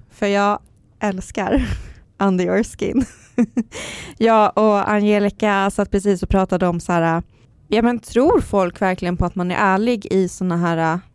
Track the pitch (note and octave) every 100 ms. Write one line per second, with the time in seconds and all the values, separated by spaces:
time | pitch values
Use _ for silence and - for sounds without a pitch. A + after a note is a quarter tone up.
0 | - - G3+ G3+ G3+ G#3 - _ _ _
1 | G#3 F#3+ - - - C#4+ A#3+ - - -
2 | - - G3 F3+ F3+ F#3+ A#3 - - C4
3 | B3 - - - A#3 - - - - -
4 | - - A3+ A3 G#3 - G#3+ G3+ - G#3
5 | G#3 G#3 G3+ - G#3+ G3 G3 - G3 G3+
6 | G3+ F#3 - G3 F#3 F3+ F3+ E3+ - F3
7 | E3 E3 - _ _ _ _ G#3+ A#3 A#3+
8 | - A#3 D4 G4 - G3+ F3+ - F#3+ F#3
9 | F3 F3 F3 F#3+ F3+ F3 G3+ F#3+ A#3 A#3
10 | - F#3+ F3+ - F#3 E3+ F3 E3 D#3+ F3
11 | -